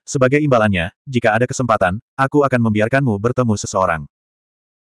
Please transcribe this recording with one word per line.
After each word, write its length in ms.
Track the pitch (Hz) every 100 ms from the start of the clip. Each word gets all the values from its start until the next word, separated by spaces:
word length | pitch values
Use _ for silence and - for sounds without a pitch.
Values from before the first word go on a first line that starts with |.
"sebagai 400 | - 139 127 143
imbalannya, 480 | 151 160 214 190 82 _ -
jika 320 | 123 117 107
ada 80 | 123
kesempatan, 560 | - 123 107 92 101 _ -
aku 240 | 135 147
akan 240 | 139 123 113
membiarkanmu 480 | 104 107 135 139 101
bertemu 320 | 113 123 123
seseorang." 560 | 104 - 101 92 80 71 _ _ _ _ _ _ _ _